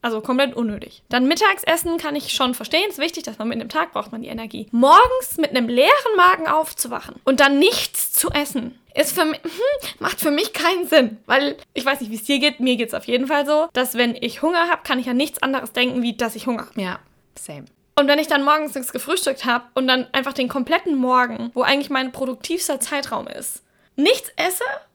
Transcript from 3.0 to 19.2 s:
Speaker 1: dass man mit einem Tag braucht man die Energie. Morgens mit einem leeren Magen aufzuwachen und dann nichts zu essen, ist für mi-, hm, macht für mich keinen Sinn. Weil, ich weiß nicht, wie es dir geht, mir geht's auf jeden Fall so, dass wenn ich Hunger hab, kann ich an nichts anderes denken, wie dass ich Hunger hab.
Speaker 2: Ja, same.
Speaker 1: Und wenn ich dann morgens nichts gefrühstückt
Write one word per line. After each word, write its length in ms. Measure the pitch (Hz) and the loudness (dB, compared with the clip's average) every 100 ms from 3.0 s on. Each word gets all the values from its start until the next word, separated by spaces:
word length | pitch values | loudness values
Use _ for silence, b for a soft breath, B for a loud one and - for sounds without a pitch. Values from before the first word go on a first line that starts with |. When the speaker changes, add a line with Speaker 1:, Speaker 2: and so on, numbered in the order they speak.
| 320 330 | -4 -4
Speaker 1:
dass 140 | - 214 | -12 -8
man 120 | 220 | -6
mit 100 | 233 | -6
einem 100 | 226 | -4
Tag 220 | 311 339 | -4 -2
braucht 200 | - 208 | -4 -8
man 80 | 226 | -10
die 80 | 233 | -10
Energie. 380 | 226 226 208 214 | -10 -10 -12 -4
Morgens 640 | 233 269 349 480 508 508 - | 2 8 8 8 2 -4 -2
mit 140 | 294 | 0
einem 160 | 254 233 | 0 0
leeren 480 | 240 311 571 494 403 | 4 6 6 4 4
Magen 320 | 359 359 320 | 6 4 0
aufzuwachen 720 | 311 311 - 240 226 - - - | 0 -2 -6 -8 -8 -12 -6 0
und 140 | 269 | 4
dann 180 | 277 277 | 4 6
nichts 540 | 370 480 - - - | 4 2 -4 -4 -2
zu 160 | - 285 | -2 0
essen, 480 | 294 285 - 240 - _ - | -2 -4 -6 -8 -14 _ -2
ist 160 | 302 | 0
für 120 | - 311 | 2 0
mi-, 100 | 302 | -2
hm, 80 | 339 349 508 571 B - | -8 -2 -2 -2 B -6
macht 220 | - - | -6 -2
für 100 | 311 | 0
mich 220 | 294 427 | 0 -2
keinen 340 | - 330 370 349 | 0 0 0 4
Sinn. 300 | 311 240 220 - | 4 4 -2 0
Weil, 300 | 254 285 - - | 0 0 -4 -10
ich 120 | - 254 | -4 -2
weiß 140 | 277 | -2
nicht, 100 | 220 | -4
wie 60 | 220 | -8
es 80 | |
dir 160 | - 277 | -2 0
geht, 220 | 294 285 | 0 0
mir 160 | 254 247 | 0 0
geht's 160 | 220 | -2
auf 100 | - - | -6 -2
jeden 220 | 247 269 | -2 0
Fall 180 | 294 285 | 0 2
so, 220 | 302 330 | 0 0
dass 220 | 254 254 233 | -2 -2 0
wenn 200 | 240 233 | 0 0
ich 260 | 247 - | -6 -2
Hunger 280 | 311 339 339 | 0 2 0
hab, 160 | 339 - | -2 -2
kann 120 | 254 | -2
ich 100 | 254 | 0
an 80 | 247 | 0
nichts 260 | 302 - | 0 -2
anderes 300 | 269 269 - | -2 -2 -4
denken, 280 | - 247 254 | -2 0 0
wie 140 | 240 233 | -4 -2
dass 200 | 233 226 | -4 -4
ich 100 | - | -6
Hunger 180 | 226 226 | -6 -6
hab. 100 | - | -8
Speaker 2:
Ja, 220 | 190 185 _ _ _ - | -6 -8 _ _ _ -20
same. 280 | - 147 - _ _ - | -16 -16 -18 _ _ 2
Speaker 1:
Und 80 | 277 | 4
wenn 120 | 294 | 4
ich 80 | 311 | 4
dann 180 | 294 277 | 2 4
morgens 300 | 302 302 269 | 2 0 -6
nichts 180 | 247 | -8
gefrühstückt 500 | 247 - 415 | -8 -4 -2